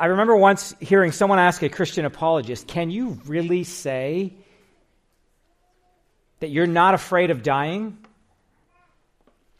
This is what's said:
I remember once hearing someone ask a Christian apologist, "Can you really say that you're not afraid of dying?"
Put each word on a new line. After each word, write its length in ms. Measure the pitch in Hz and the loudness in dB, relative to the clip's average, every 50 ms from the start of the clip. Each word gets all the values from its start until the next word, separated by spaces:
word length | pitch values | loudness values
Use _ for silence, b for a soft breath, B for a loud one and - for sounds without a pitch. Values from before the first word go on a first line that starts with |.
I 60 | 165 | -2
remember 300 | 170 185 196 214 233 233 | 0 0 2 4 4 6
once 380 | 202 196 196 196 185 - - - - | 6 6 6 4 4 -2 -8 -14 -16
hearing 320 | 165 - 196 196 185 165 156 | -2 2 4 4 4 2 2
someone 260 | - 202 196 202 185 | 0 0 2 4 4
ask 240 | 175 180 165 - 156 | 4 4 2 0 -2
a 60 | 139 | -6
Christian 360 | - - 175 147 - 160 151 | -4 -4 -4 -4 -4 -4 -6
apologist, 640 | 139 - - 160 165 165 156 117 110 123 110 - | -6 -6 -4 -2 0 0 0 -2 -4 -8 -12 -12
"Can 240 | - - 175 170 165 | -10 -8 -6 -6 -4
you 300 | 180 220 254 240 151 - - | -6 -6 -6 -8 -8 -10 -10
really 360 | 139 151 170 170 175 180 180 170 | -8 -6 -4 -2 -2 -2 -4 -4
say 720 | 175 - - - 139 131 127 131 143 160 180 196 185 - b b b b b b b b b b b b _ _ _ _ _ _ _ _ _ _ _ _ _ _ _ _ _ _ _ _ _ _ _ _ _ _ _ _ _ | -6 -12 -12 -8 -8 -6 -6 -4 -4 -4 -4 -6 -6 -10 b b b b b b b b b b b b _ _ _ _ _ _ _ _ _ _ _ _ _ _ _ _ _ _ _ _ _ _ _ _ _ _ _ _ _
that 100 | 160 156 | -12 -6
you're 160 | 139 151 175 | -2 0 0
not 280 | 175 165 170 175 190 190 | 2 2 4 4 4 4
afraid 360 | - - - 185 175 180 170 | 2 0 0 0 2 2 2
of 140 | 165 123 110 | 0 -2 -2
dying?" 520 | 151 135 139 143 156 175 202 220 220 208 - - _ _ _ _ _ _ _ _ _ _ _ _ _ _ 359 349 _ _ _ _ _ _ _ _ _ _ _ _ _ _ _ | -2 -2 -2 -2 -4 -6 -8 -8 -10 -12 -16 -20 _ _ _ _ _ _ _ _ _ _ _ _ _ _ _ _ _ _ _ _ _ _ _ _ _ _ _ _ _ _ _